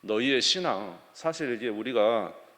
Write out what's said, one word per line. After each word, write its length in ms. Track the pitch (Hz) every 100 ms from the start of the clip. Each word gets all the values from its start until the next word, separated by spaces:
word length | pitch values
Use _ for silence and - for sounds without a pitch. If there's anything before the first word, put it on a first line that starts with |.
너희의 400 | 98 107 127 135
신앙, 580 | - 185 175 98 101 87 -
사실 400 | - 160 165 143 117
이게 140 | 120
우리가 640 | 107 117 117 104 117 85 - -